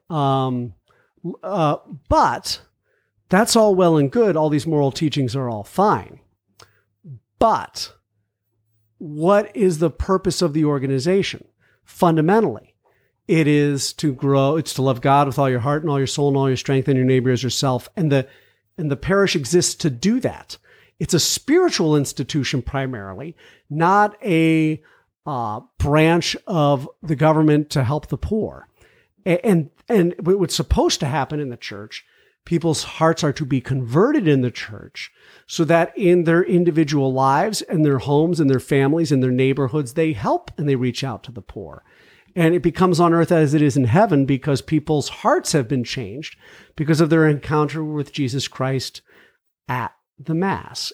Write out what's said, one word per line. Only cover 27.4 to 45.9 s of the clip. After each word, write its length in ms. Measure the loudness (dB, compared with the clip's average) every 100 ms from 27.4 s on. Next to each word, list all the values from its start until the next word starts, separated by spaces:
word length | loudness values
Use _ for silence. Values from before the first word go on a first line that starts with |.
| 4 2 0
to 140 | -2
help 220 | -2 -2 -6
the 120 | -8
poor. 500 | -4 -4 -4 -10 -20 _ _ _ _ _ -2
A-, 180 | 0
and, 260 | 2 0 0 _ -2
and 280 | 2 2 0
w-, 200 | -2 0
what's 160 | 0
supposed 460 | -2 0 0 0 0
to 60 | -2
happen 340 | -2 -4 -6
in 80 | -8
the 80 | -10
church, 480 | -14 -14 -14 -18 -20 _ _ _
people's 400 | -4 -2 0 -2
hearts 400 | -4 0 0 2
are 80 | -2
to 140 | -4 -4
be 120 | -4
converted 680 | -2 -4 0 2 2 2 2
in 140 | 2
the 80 | 0
church 600 | -4 -12 -16 -18 -18 -18 _ _ -20 -8
so 180 | -2
that 320 | 2 2 0 0
in 280 | 2 4
their 200 | 4 2
individual 640 | 2 2 2 2 0 0 0
lives 520 | 2 2 2 0 -4
and 240 | -4 0 2
their 120 | 0
homes 400 | 0 2 2 2
and 120 | 2
their 100 | 0
families 500 | 0 0 2 0 0
and 120 | 2
their 80 | 2
neighborhoods, 640 | 2 0 0 -2 -2 -4
they 180 | -2 -2
help 380 | -2 -2 -4 -4 -6
and 100 | -2
they 80 | 0
reach 260 | -2 -4
out 200 | -6 -8
to 80 | -12
the 80 | -18
poor. 420 | -16 -14 -14 -16 -20 _ _ _ _ 0
And 180 | 2
it 80 | 2
becomes 380 | 0 2 2 4
on 140 | 4
earth 180 | 4 4
as 220 | 2 4
it 80 | 4
is 160 | 2 2
in 60 |
heaven 420 | 2 4 4 2 2
because 340 | 0 0 -2
people's 480 | -2 -2 0 -2 -2
hearts 440 | -4 0 0 0
have 160 | -2 0
been 160 | -4
changed 520 | -4